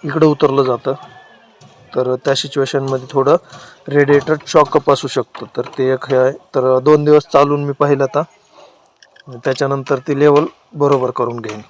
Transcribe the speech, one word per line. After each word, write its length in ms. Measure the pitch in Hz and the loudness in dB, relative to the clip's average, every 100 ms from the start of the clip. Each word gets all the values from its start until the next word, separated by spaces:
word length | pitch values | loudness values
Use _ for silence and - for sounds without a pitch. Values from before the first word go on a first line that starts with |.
इकडं 220 | 151 151 156 | -8 2 2
उतरलं 360 | 147 143 135 | 2 0 2
जातं, 300 | 131 120 135 139 - - _ _ _ _ - _ - 127 | 0 -2 -4 -8 -12 -20 _ _ _ _ -20 _ -8 -4
तर 180 | 127 | -2
त्या 200 | 127 139 | -2 -2
सिच्युएशनमध्ये 720 | 135 143 139 135 139 135 135 127 | -4 -4 -4 -2 -2 -4 -6 -4
थोडं 260 | 139 131 170 _ - - _ - | 0 2 2 _ -20 -20 _ -4
रेडिएटर 460 | 143 143 143 156 | 0 4 2 2
चॉकअप 560 | 151 - 160 143 151 147 | -6 0 2 2 0 0
असू 180 | 135 135 | -2 -2
शकतो. 380 | 135 - - 110 - | -6 -6 -12 -12 -10
तर 60 | - - | -10 -4
ते 140 | 131 | -2
एक 180 | 131 - | -2 -2
हे 60 | 131 | 0
आहे. 160 | 131 | 0
तर 460 | 135 _ 135 131 131 | -2 _ -2 0 2
दोन 260 | 135 151 | 4 2
दिवस 220 | 147 151 - | 4 2 4
चालवून 320 | 143 143 147 | 2 2 0
मी 80 | 143 | -4
पाहिलं 320 | 139 147 139 | -2 0 0
आता, 180 | 135 147 165 _ _ - - _ _ _ _ _ - 123 | 0 -2 -6 _ _ -20 -20 _ _ _ _ _ -20 -8
त्याच्यानंतर 540 | 135 135 139 139 131 131 | -6 -4 -4 -4 -4 -6
ती 220 | 147 139 | -4 2
लेवल 240 | 147 143 170 _ _ | 4 4 2 _ _
बरोबर 380 | 147 143 139 127 | -2 0 0 -2
करून 300 | 123 120 120 | -4 -6 -6
घेईन. 200 | 107 107 - | -12 -14 -18